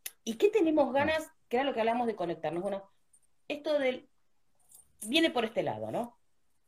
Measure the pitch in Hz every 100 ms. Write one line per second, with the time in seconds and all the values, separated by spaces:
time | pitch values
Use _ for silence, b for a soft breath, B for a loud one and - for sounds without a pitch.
0 | - - 226 220 415 427 320 302 254 269
1 | 302 311 311 _ - 240 277 226 220 240
2 | 233 202 170 165 156 170 196 196 - _
3 | _ _ _ _ - 294 311 294 262 -
4 | - _ _ _ _ _ _ - _ -
5 | 214 311 330 240 233 - 147 107 110 170
6 | 240 - _ _ _ _